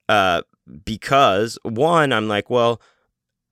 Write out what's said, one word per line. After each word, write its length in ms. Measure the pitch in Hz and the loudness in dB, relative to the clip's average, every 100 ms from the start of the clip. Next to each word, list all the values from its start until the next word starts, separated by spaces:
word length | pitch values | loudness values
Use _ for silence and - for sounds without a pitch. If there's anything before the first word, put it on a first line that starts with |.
| - | 0
uh, 340 | 107 95 85 - _ - 69 | 2 2 0 -4 _ -20 -18
because, 720 | - 110 - 139 131 95 113 - | -12 -10 0 2 4 2 -2 -6
one, 500 | - 110 156 170 143 | -8 -2 0 2 2
I'm 140 | 117 107 | 0 -2
like, 240 | 104 - | -4 -2
well, 300 | 123 117 117 _ _ _ _ _ _ _ | 0 0 -2 _ _ _ _ _ _ _